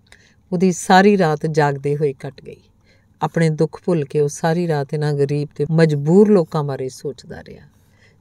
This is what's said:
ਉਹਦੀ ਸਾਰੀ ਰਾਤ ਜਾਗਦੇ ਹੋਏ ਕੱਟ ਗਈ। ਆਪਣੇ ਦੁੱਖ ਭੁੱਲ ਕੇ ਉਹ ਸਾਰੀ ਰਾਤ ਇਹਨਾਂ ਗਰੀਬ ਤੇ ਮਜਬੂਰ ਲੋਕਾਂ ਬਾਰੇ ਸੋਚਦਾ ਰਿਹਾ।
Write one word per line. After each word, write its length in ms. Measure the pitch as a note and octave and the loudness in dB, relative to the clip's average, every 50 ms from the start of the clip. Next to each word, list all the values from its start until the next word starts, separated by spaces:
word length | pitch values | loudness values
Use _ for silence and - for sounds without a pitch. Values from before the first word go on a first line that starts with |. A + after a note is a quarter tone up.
| _ _ _ _ _ _ _ _ _ - | _ _ _ _ _ _ _ _ _ -8
ਉਹਦੀ 200 | F#3 F3 F#3+ F#3 | -4 -2 0 0
ਸਾਰੀ 460 | F3 - - - F#3 F#3 G3 G#3 G#3 F#3+ | -2 -2 0 4 4 6 6 6 4 4
ਰਾਤ 280 | F3 D#3 D3+ C#3+ - | 2 0 -2 -2 -4
ਜਾਗਦੇ 500 | D#3 D3+ D#3 D3 D3 C#3+ C#3 C#3 C#3+ D3 | -2 0 0 0 0 0 -4 -4 -4 -4
ਹੋਏ 160 | D3 D3+ C#3 | -2 -2 -4
ਕੱਟ 300 | C3+ - - C#3 - - | -4 -6 -14 -16 -16 -16
ਗਈ। 180 | - - - _ _ _ _ _ _ _ _ _ _ _ _ - | -20 -20 -20 _ _ _ _ _ _ _ _ _ _ _ _ -8
ਆਪਣੇ 280 | D#3+ D#3 - E3 E3 D#3+ | -8 -4 -2 0 0 0
ਦੁੱਖ 320 | D#3 D3 D#3+ - - - - | 0 0 -2 -4 -4 -8 -4
ਭੁੱਲ 200 | F#3+ F3 D#3 C#3 | -2 -2 -2 -2
ਕੇ 160 | - - D3+ | -2 -2 -2
ਉਹ 80 | D3 C#3+ | -2 -2
ਸਾਰੀ 400 | - - - E3 E3 F3+ F3 E3 | -2 -4 -2 -2 -2 -2 -2 -2
ਰਾਤ 260 | D3+ C#3+ C#3 - D#3+ | -2 -4 -4 -4 -6
ਇਹਨਾਂ 180 | D3+ D3 D3+ | -4 -2 -2
ਗਰੀਬ 360 | D3 C#3+ C#3 C#3 D3 D3 C#3+ - _ | -2 -2 -2 -2 -2 -4 -6 -6 _
ਤੇ 100 | - D3 D#3+ | -6 -4 0
ਮਜਬੂਰ 600 | D#3+ E3 E3 D#3 D3+ C#3+ C#3+ D#3 F3 G3+ G#3+ G#3 | 2 4 4 4 2 0 0 4 6 6 6 6
ਲੋਕਾਂ 340 | G#3 F#3 D#3 - - D#3 C#3+ | 4 2 2 0 -4 -6 -4
ਬਾਰੇ 240 | C#3+ C3+ C3 C3 C3 | -4 -6 -8 -8 -10
ਸੋਚਦਾ 560 | - - - C#3+ B2 - - - - D#2+ - | -10 -10 -10 -12 -12 -12 -16 -20 -18 -18 -18
ਰਿਹਾ। 220 | - - - - - _ _ _ _ _ _ _ _ _ _ | -20 -20 -20 -20 -20 _ _ _ _ _ _ _ _ _ _